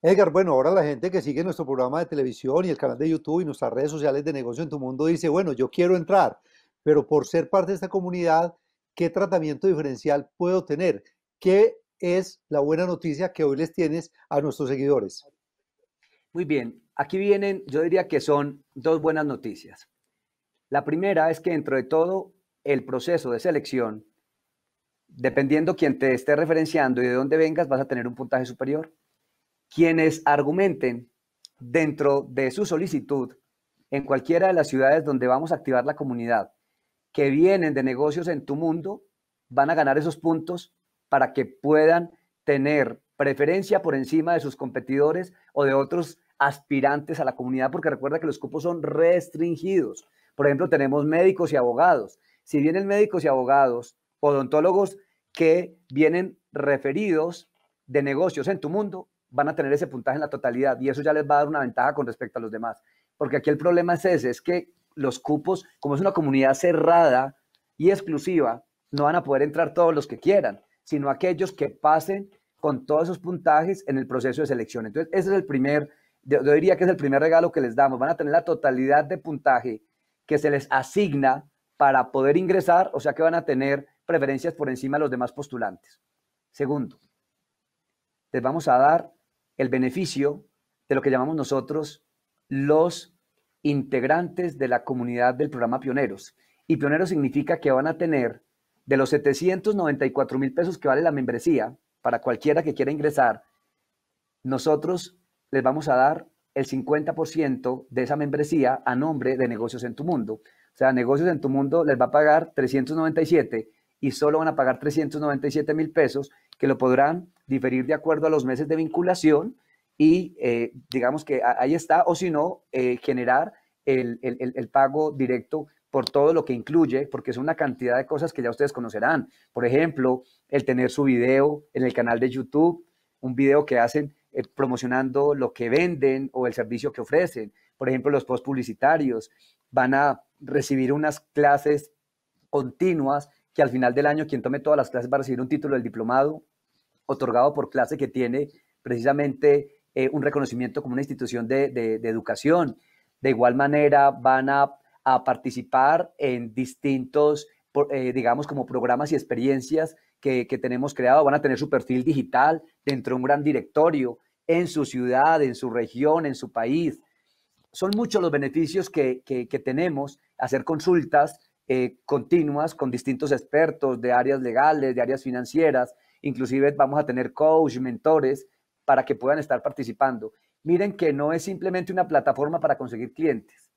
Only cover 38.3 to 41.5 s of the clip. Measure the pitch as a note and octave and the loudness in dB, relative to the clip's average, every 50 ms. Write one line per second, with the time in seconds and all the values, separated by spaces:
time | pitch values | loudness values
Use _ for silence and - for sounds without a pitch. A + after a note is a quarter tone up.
38.3 | E3 C#3+ - - C#3 D3 E3 E3 D#3+ E3+ D3+ F#3+ G#3 A3 _ _ _ _ _ _ | -4 -6 -4 -6 -6 -4 -2 -2 -2 -4 -6 -8 -12 -12 _ _ _ _ _ _
39.3 | _ _ _ _ B2 C3+ C#3 D3 E3+ D#3 D3+ C#3 C3+ D3 D3+ E3+ D3+ - - E3 | _ _ _ _ 0 0 2 2 2 2 2 2 2 2 0 -2 -6 -4 -2 -2
40.3 | E3 D#3+ D#3+ - F3+ F3 - _ _ _ _ _ _ _ _ _ - C#3 C3 B2+ | -2 -2 -4 -8 -10 -10 -12 _ _ _ _ _ _ _ _ _ 2 2 2 2
41.3 | - C#3+ B2 G2+ | 0 -4 -4 -4